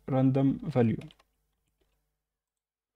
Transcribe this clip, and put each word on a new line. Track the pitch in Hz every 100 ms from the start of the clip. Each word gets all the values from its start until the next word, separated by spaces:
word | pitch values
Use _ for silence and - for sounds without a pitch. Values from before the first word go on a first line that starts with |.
| -
راندوم | 131 135 135 139 - 175
فاليو. | 131 120 - 156 - _ _ _ _ _ _ _ _ _ _ _ _ _ _ _ _ _